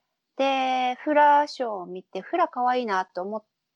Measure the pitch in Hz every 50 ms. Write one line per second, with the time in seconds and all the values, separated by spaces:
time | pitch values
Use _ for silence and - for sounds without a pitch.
0 | _ _ _ _ _ _ _ - 269 269 269 269 262 262 254 254 254 247 247 -
1 | - 302 302 294 294 294 294 294 294 294 - - 254 233 208 190 175 180 180 185
2 | - _ - 190 185 - - - - - - 254 247 247 254 254 247 220 196 185
3 | 190 - - 180 185 202 214 214 - _ _ _ _ _ _